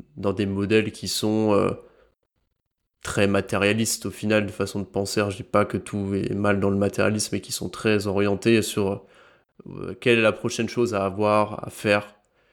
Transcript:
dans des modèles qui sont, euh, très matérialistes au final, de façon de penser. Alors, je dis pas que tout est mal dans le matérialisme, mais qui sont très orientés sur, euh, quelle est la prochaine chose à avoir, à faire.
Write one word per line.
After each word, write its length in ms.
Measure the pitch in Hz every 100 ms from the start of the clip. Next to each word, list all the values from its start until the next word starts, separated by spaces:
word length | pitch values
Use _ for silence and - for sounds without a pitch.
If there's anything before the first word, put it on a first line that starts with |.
| - -
dans 160 | 101
des 140 | 95 98
modèles 440 | 98 101 110 107
qui 160 | - 95
sont, 460 | - 107 110 107
euh, 180 | 101 95 90 - _ _ _ _ _ _ _ _ _ _ _
très 260 | - - 101
matérialistes 800 | 98 - 101 101 110 110 - 104
au 40 |
final, 340 | - 107 107 98
de 40 |
façon 300 | - 98 107
de 40 |
penser. 360 | 95 98 98 110
Alors, 100 | 101
je 60 | 98
dis 80 |
pas 200 | - 104
que 120 | 104 101
tout 380 | - 104 98
est 200 | 98 -
mal 240 | 101 101 101
dans 120 | 98
le 60 | 98
matérialisme, 600 | 101 - 104 107 - 101
mais 40 |
qui 120 | -
sont 160 | - 92
très 400 | - 110 104 101
orientés 520 | 98 101 98 117 113
sur, 460 | 104 107 98 101 - _ _ _ _ - -
euh, 260 | 92 90 98
quelle 180 | 123 117
est 40 |
la 100 | 110
prochaine 360 | - 117 - 113
chose 260 | 123 120
à 100 | 104
avoir, 600 | 98 98 104 107 104 -
à 60 | -
faire. 460 | - 107 104 - _ _ _ _